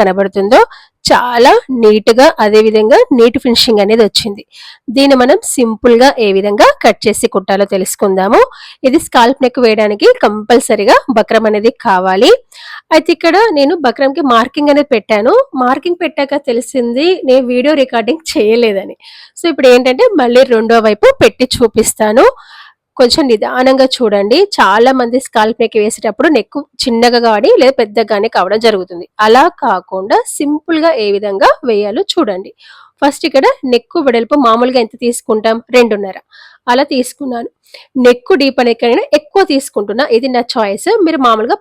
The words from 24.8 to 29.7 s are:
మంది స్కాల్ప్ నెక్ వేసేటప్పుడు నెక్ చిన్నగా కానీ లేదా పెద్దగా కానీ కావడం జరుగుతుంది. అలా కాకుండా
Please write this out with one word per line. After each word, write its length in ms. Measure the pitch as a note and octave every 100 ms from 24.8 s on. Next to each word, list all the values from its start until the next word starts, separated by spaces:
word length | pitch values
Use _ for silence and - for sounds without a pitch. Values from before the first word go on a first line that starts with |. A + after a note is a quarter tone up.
| A#3+ C4
మంది 200 | A#3+ B3
స్కాల్ప్ 340 | - - G#3+ A3+
నెక్ 120 | A3+ A3
వేసేటప్పుడు 480 | G#3 - A#3 G#3 D4+ C#4
నెక్ 220 | G3+ C#4+ D4 -
చిన్నగా 360 | - A3+ A#3+ A#3+ A#3
కానీ 240 | G#3+ A3+ A#4
లేదా 140 | C4 C4+
పెద్దగా 280 | A3+ G#3 G#3+
కానీ 160 | G#3 A3 A#3
కావడం 240 | F#3 G#3+ A3+
జరుగుతుంది. 380 | G3+ F#3 F3 F3 -
అలా 180 | G#3+ A#3+ E4 E4
కాకుండా 520 | B3+